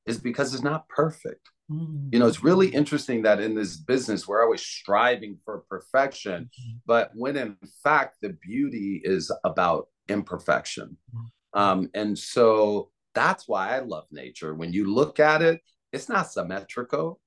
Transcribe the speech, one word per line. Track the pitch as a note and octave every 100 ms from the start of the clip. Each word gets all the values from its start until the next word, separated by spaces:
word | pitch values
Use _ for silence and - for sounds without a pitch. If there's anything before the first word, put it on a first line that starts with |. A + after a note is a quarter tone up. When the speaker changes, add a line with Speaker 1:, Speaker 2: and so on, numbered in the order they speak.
| -
Speaker 1:
is | A#2
because | B2 B2 C3+
it's | B2+
not | C#3+ D#3 -
perfect. | - D#3 - - - _ _ -
Speaker 2:
Mm. | D3+ D#3+ D3+ C#3
Speaker 1:
You | A#2+
know, | A#2+
it's | -
really | C#3 F#3 F#3
interesting | C3+ D3 D3 - A#2
that | G#2+ G2+
in | A2
this | A2 G2+ -
business, | - B2+ A#2+ G2 -
we're | G#2
always | A#2 G2+
striving | - - - G2+ A#2+ G2 G#2 F#2+
for | - G2+ -
perfection, | F#2+ - C3 C#3 - G#2 F2
Speaker 2:
Mm-hmm. | G2+ - A#2+ A2+ -
Speaker 1:
but | A#2 G#2+
when | G#2+ B2+ C#3+
in | A#2 G2 - -
fact, | C#3+ D3+ C3+ -
the | -
beauty | E2 F#2 A#2+ C#3+ A2+ G2 F#2+
is | F2 F#2+ E2 -
about | F2+ D#2+ F2+ D#2+ - _ -
imperfection. | G#2 - F2 - - - - - - _
Speaker 2:
Yeah. | A#2 A#2 _ _ G2+ G2+
Speaker 1:
Um, | F#2 F#2
and | G#2 G#2 G2
so | - - A2+ A2 G#2+ G#2 - _ _
that's | A2+ D3+ F#3+ -
why | G2+ F#2+ C3
I |
love | B2 D#2 -
nature. | D2+ B1+ - D#2
When | D#2 E2+
you | F#2+ G2
look | A2 D3+ -
at | D3+ D#3
it, | E3 E3 _ _ _
it's | C3+ -
not | G3+ -
symmetrical, | - E2+ F#2+ - - B2 C#3+ E3 F3